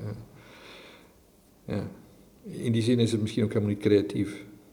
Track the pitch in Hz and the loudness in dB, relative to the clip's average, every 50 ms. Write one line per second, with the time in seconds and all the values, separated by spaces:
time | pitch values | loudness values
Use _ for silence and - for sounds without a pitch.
0 | 110 107 104 104 110 - - - - - - - - - - - - - - - | -8 -10 -10 -12 -14 -18 -20 -20 -20 -20 -20 -20 -20 -20 -20 -20 -20 -20 -20 -20
1 | - - _ _ _ _ _ _ _ _ _ _ _ - 104 101 104 - - - | -20 -20 _ _ _ _ _ _ _ _ _ _ _ -8 -6 -6 -6 -8 -12 -16
2 | - - - - - - - - - 214 160 - - 123 117 117 110 117 123 120 | -20 -20 -20 -20 -20 -20 -20 -20 -18 -14 -12 -6 -2 0 0 2 2 4 4 4
3 | 117 110 113 107 107 107 - - 110 104 - 110 104 104 104 104 - 107 104 101 | 4 2 2 0 -2 -2 0 0 -2 0 0 0 0 0 -2 0 4 4 6 6
4 | 98 - - - 101 - - - - - - - - - | 4 2 -2 -4 -4 -4 -6 -10 -16 -18 -20 -20 -20 -20